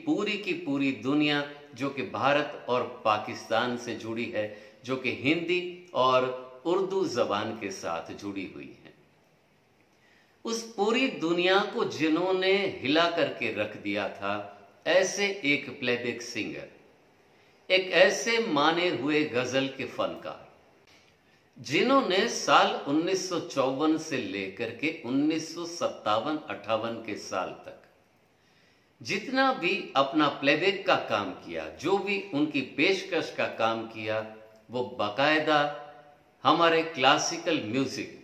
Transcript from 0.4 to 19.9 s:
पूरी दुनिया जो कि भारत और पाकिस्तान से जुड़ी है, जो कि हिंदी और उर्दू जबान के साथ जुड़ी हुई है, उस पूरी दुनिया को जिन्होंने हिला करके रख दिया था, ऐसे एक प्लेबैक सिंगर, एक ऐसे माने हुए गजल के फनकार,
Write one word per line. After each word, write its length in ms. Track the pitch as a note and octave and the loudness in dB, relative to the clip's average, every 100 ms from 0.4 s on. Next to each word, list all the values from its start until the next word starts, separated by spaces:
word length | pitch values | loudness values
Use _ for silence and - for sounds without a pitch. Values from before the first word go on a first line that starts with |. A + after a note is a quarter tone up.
| F#3+ D#3 | -4 -4
पूरी 320 | D3 C#3 C#3 A2+ | -2 0 0 -2
दुनिया 420 | B2 D3+ D3+ D3 C#3+ - - | 0 2 2 2 -2 -10 -18
जो 160 | A#2 C#3 | -8 -6
कि 120 | C3 F#2+ | -4 -6
भारत 560 | G#2 C3 D3 C#3+ - - | 0 2 2 0 -6 -2
और 140 | B2 A2+ - | 0 -2 -2
पाकिस्तान 720 | A2 G#2+ - G#2 - A2 B2 A#2+ | 0 0 -2 -10 -2 0 0 -4
से 180 | A#2+ | -6
जुड़ी 360 | G#2+ A2+ A#2 A#2 | -8 -6 -6 -4
है, 160 | G#2 G#2 - - - | -4 -4 -8 -18 -16
जो 120 | A#2+ C3 | -6 -4
कि 200 | A#2 G#2 | -4 -2
हिंदी 680 | C#3 E3+ E3 F3+ F3+ - - | 0 0 0 -2 -2 -10 -4
और 680 | B2+ B2+ B2+ B2+ - - - E3 | 2 4 4 2 -2 -10 -8 -2
उर्दू 380 | F#3+ F#3+ F#3+ D#3+ | 0 0 0 0
जबान 500 | A#2 G2 G2+ A2 G#2+ | 0 0 0 -2 -6
के 100 | G2 | -8
साथ 420 | F#2+ F#2 E2 - | -6 -6 -6 -6
जुड़ी 360 | F2+ G2+ G2 E2+ | -10 -8 -8 -10
हुई 220 | C#2+ C2+ - | -12 -16 -18
है, 140 | - - _ _ _ _ _ _ _ _ _ _ _ _ _ _ | -20 -20 _ _ _ _ _ _ _ _ _ _ _ _ _ _
उस 180 | A3+ A3+ - | -6 -6 -6
पूरी 320 | - G#3+ B3+ C4 | 0 2 2 0
दुनिया 500 | - D#3+ F3 F#3 G3 | 0 0 2 4 4
को 200 | G#3 A#3 | 2 -2
जिन्होंने 680 | D#3+ A#2 D#3 E3 F#3 F#3 F#3+ G3+ F#3 - | -4 0 2 2 2 2 4 2 2 -2
हिला 260 | C3 D#3+ E3+ | 2 4 4
करके 440 | E3+ C3+ - A#2 | 2 0 0 -4
रख 220 | G#2 G#2 G2+ | -2 -4 -4
दिया 320 | G2+ G2+ F#2+ | -4 -2 -4
था, 260 | - G2 G#2 - - - _ D3+ | -4 -4 -4 -6 -16 -20 _ 2
ऐसे 400 | F3+ F#3+ G3+ G3+ G3 | 4 4 0 -2 0
एक 240 | C#3+ C#3+ B2+ - | 0 0 -2 -4
प्लेबैक 420 | B2 A#2+ A#2+ A2+ | -2 0 -2 -6
सिंगर, 460 | - A2+ D2 C#2+ - - - _ _ _ _ _ _ _ - | -8 -8 -6 -8 -12 -18 -20 _ _ _ _ _ _ _ 0
एक 200 | F#3+ F#3 | 0 4
ऐसे 460 | E3+ G#3 G3+ A3+ A3+ A3 | 6 6 4 0 0 0
माने 420 | D3 D3+ E3+ F3+ | 2 4 4 0
हुए 320 | C#3+ C#3+ D3+ | 0 0 0
गजल 420 | C#3+ A#2+ A#2 C3+ C3+ | 2 -2 0 0 -2
के 160 | - | -4
फनकार, 600 | A#2 | -8